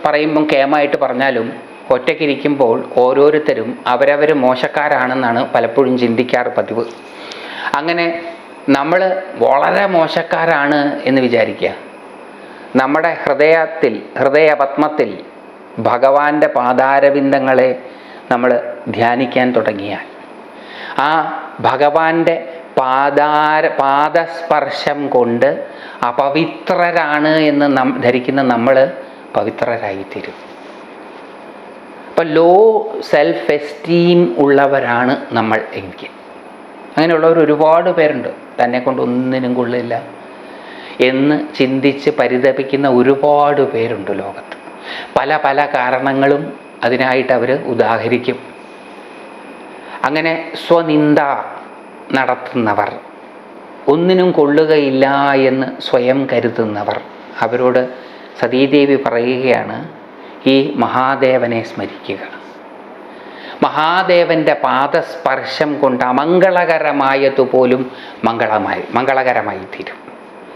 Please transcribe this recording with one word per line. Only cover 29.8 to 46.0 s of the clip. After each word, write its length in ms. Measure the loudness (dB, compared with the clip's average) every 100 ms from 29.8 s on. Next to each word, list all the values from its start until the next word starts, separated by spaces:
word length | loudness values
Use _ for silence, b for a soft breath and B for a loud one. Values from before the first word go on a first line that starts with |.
| -6 -8 -10 -12 -12 -16 -20 -20 -20 -20 -20 -20 -20 -20 -20 -20 -20 -20 -20 -20 -20 -20 -6
അപ്പം 140 | -4
ലോ 600 | 0 4 6 6 6 4 -2 -8 0
സെൽഫ് 420 | 2 2 0 -2
എസ്റ്റീം 840 | -4 -4 -10 0 2 4 4 4 2
ഉള്ളവരാണ് 800 | 4 4 4 2 0 0 0 -2 -2
നമ്മൾ 280 | -2 0 -2 -4
എങ്കിൽ, 360 | -10 -12 -14 -18 -18 -20 -20 -20 -20 -20 -20 -8 -2
അങ്ങനെയുള്ളവർ 420 | 0 4 4 4
ഒരുപാട് 520 | 4 4 4 4 2
പേരുണ്ട്. 380 | 2 0 0 -6 -10 -10 -2
തന്നെ 140 | -2 0
കൊണ്ട് 240 | -2 -2
ഒന്നിനും 520 | -2 -2 -2 -2 -2
കൊള്ളില്ല 480 | -2 -2 -4 -4 -6 -8 -16 -20 B B B B B B B
എന്ന് 580 | 2 4 2 0 -2 -2
ചിന്തിച്ച് 520 | 0 2 0 2 0
പരിതപിക്കുന്ന 800 | 0 0 2 2 0 -2 0 2
ഒരുപാട് 760 | 4 4 4 4 4 2 2
പേരുണ്ട് 560 | 0 -2 -4 -4 -6 -6
ലോകത്ത്. 380 | -8 -12 -16 -18 -18 -18 B B B -2
പല 200 | 0 0
പല 240 | 2 2 0
കാരണങ്ങളും 800 | 0 0 0